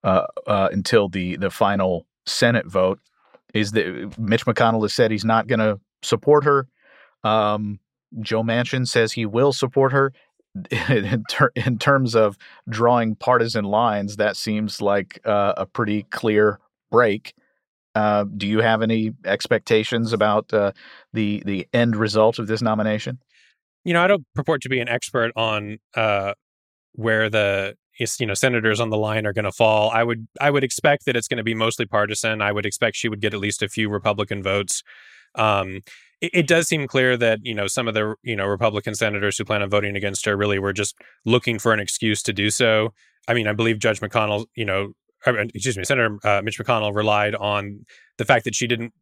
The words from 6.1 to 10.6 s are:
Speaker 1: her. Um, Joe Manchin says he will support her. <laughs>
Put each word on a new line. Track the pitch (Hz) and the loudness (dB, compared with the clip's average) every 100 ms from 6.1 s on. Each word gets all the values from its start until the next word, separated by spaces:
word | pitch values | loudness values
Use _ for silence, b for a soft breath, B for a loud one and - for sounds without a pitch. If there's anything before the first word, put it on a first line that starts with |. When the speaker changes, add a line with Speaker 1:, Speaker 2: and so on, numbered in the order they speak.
| 117 - 147 | -2 4 4
Speaker 1:
her. | 143 143 131 b b b b b | 6 2 0 b b b b b
Um, | 110 110 104 107 104 101 _ _ _ 110 | 0 2 2 0 -4 -8 _ _ _ -12
Joe | 107 113 | -4 -2
Manchin | 113 117 120 131 123 | 0 0 0 -2 0
says | 123 113 | 2 2
he | - | 0
will | 110 110 139 | -2 2 2
support | 131 131 139 135 | 2 0 2 2
her. | 135 135 135 b b _ | 4 0 -4 b b _
<laughs> | - | -16